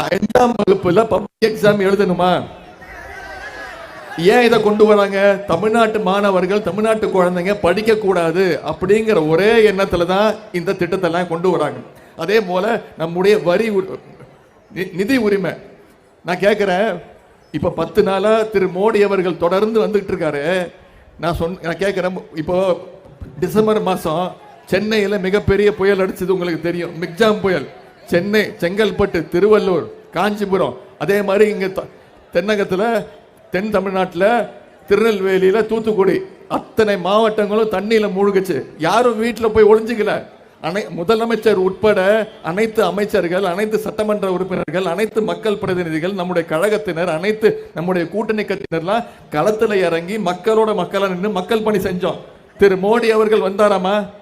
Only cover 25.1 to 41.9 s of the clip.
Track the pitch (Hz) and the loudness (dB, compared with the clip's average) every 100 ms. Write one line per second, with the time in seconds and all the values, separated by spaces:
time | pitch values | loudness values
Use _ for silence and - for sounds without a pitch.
25.1 | 202 185 202 175 196 208 202 196 190 190 | -2 0 0 2 2 2 2 2 2 0
26.1 | - 185 175 175 160 170 175 165 160 180 | -2 -2 -2 -2 -4 -4 -4 -6 -10 -8
27.1 | - 220 190 190 156 123 - - - - | 0 2 2 0 -2 -4 -14 -20 -20 -2
28.1 | 175 202 214 170 - 175 202 208 202 196 | -2 2 0 0 -4 -2 0 0 0 0
29.1 | 175 151 175 208 208 190 165 113 - - | -2 -2 2 4 4 4 0 -4 -12 -8
30.1 | 160 208 208 196 190 139 - - - 151 | -2 -2 -2 -2 0 -2 -4 -16 -6 -2
31.1 | 202 196 202 214 190 185 190 135 - - | 0 2 4 2 2 -4 -6 -10 -14 -20
32.1 | - - 175 202 202 185 185 233 220 180 | -20 -6 -4 -2 -2 -2 -2 0 -2 -6
33.1 | - - - - 180 214 196 196 190 180 | -14 -20 -20 -8 -6 -2 -2 -2 -2 -2
34.1 | 170 202 240 185 - - - - 202 226 | 0 2 2 -2 -10 -20 -12 0 2 2
35.1 | 202 190 190 190 220 214 226 220 190 196 | 0 0 2 4 2 0 -2 0 2 2
36.1 | 151 - - - 240 - - 214 190 175 | 0 -4 -16 -8 -8 -4 0 0 0 0
37.1 | 208 220 220 202 214 220 190 208 220 208 | 2 2 0 0 0 0 -2 0 0 2
38.1 | 185 202 190 185 135 - - 160 220 247 | 0 0 2 0 -4 -6 -4 0 2 2
39.1 | 214 240 233 220 220 208 220 226 220 196 | 0 -2 -2 0 4 6 6 2 -2 -2
40.1 | 143 - - - _ 156 196 214 165 170 | -4 -8 -20 -20 _ -6 -6 -6 -4 0
41.1 | 226 226 220 220 190 185 185 214 | 0 0 0 2 2 0 2 2